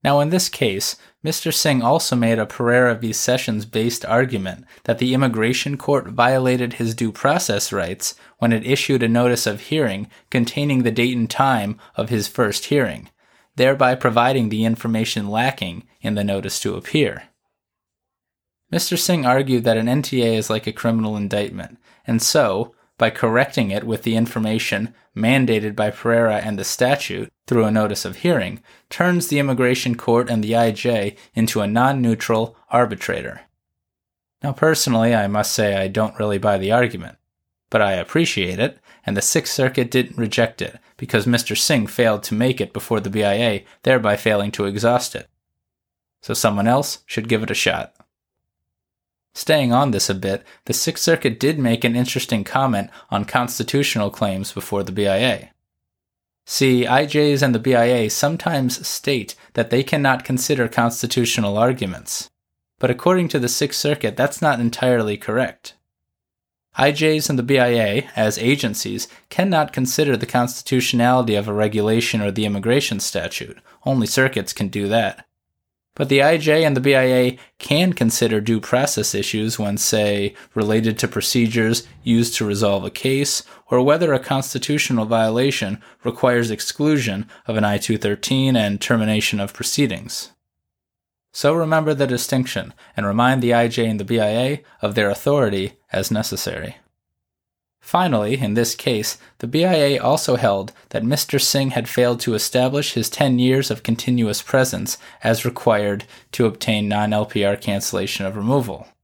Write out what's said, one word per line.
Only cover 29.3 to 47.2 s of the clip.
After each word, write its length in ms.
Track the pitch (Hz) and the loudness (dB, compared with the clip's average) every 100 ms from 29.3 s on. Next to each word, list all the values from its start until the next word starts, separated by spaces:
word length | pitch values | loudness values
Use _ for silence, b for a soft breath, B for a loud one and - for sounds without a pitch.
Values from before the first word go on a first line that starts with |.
| 143 | 0
immigration 560 | 139 123 123 127 131 117 | 0 2 2 2 0 -2
court 340 | - 117 120 | 2 2 2
and 120 | 113 | 0
the 140 | 107 113 | 0 2
I 140 | 117 | 2
J 460 | 107 120 113 101 B B | 2 0 0 -2 B B
into 260 | - 110 - | -2 0 0
a 60 | 101 | 0
non-neutral 880 | 113 127 139 120 113 - 110 113 b b | 2 2 2 0 0 0 0 0 b b
arbitrator. 720 | 120 117 101 - - - - - _ _ _ _ _ _ _ _ _ | 2 2 -2 -6 -6 -6 -14 -20 _ _ _ _ _ _ _ _ _
Now, 100 | 139 | -8
personally, 640 | 131 156 156 - 117 113 | 0 2 2 2 2 4
I 120 | 117 101 | 4 2
must 260 | 104 101 | 0 -2
say 220 | - 104 | 0 0
I 140 | 98 95 | 2 0
don't 300 | 98 107 - | 0 -2 -2
really 200 | 104 101 | -2 0
buy 200 | 104 98 | 0 0
the 140 | 95 | 2
argument, 460 | 117 120 95 82 - _ _ _ _ _ | 2 2 -4 -14 -20 _ _ _ _ _
but 100 | 113 | 0
I 120 | 104 | 2
appreciate 680 | 92 85 160 170 - 90 92 | 0 -2 0 0 0 -4 -2
it, 200 | 123 - b b - | -4 -4 b b -4
and 100 | 101 | -2
the 60 | |
Sixth 300 | - 160 - | 0 0 -2
Circuit 380 | - 131 131 120 | 0 0 0 0
didn't 280 | 127 123 - | 0 0 -4
reject 440 | 113 - 113 - | -4 0 0 -2
it 160 | - - b b | -10 -10 b b
because 300 | - 113 104 | -2 0 2
Mister 280 | 120 - | 0 0
Singh 320 | 104 - 147 101 | -2 2 2 0
failed 360 | - 117 104 | 0 2 2
to 100 | - | -2
make 260 | 107 127 127 | 0 0 0
it 120 | 98 | -4
before 280 | 98 - 110 | -6 -4 -2
the 100 | 95 | -2
B 140 | 104 | 0
I 100 | 104 | 0
A, 300 | 101 117 101 b b | 2 0 -2 b b
thereby 340 | - 131 110 104 | 0 2 2 0
failing 340 | 113 104 101 | 2 0 -2
to 120 | - | -2
exhaust 500 | 101 101 117 123 - | -4 0 2 2 -2
it. 140 | - - _ _ _ _ _ _ _ _ _ | -10 -16 _ _ _ _ _ _ _ _ _
So 120 | - | -8
someone 320 | - 110 101 107 | 0 0 2 2
else 340 | 127 143 - _ | 2 0 -8 _
should 220 | - | -8